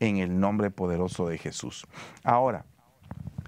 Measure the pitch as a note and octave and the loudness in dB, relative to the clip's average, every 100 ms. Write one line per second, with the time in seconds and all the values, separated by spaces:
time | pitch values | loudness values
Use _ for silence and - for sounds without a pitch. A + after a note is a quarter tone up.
0 | A2+ G2+ F2+ F2+ G2 G#2+ G2+ G2 F#2 E2+ | 2 2 2 2 4 4 0 0 -2 0
1 | F2+ - F2 E2 D2+ - - - - - | -2 -2 -4 -4 -6 -8 -10 -12 -16 -18
2 | - - - A#2+ C3 F#2+ - _ _ _ | -18 -6 2 4 4 0 -8 _ _ _
3 | - - - - | -14 -12 -12 -14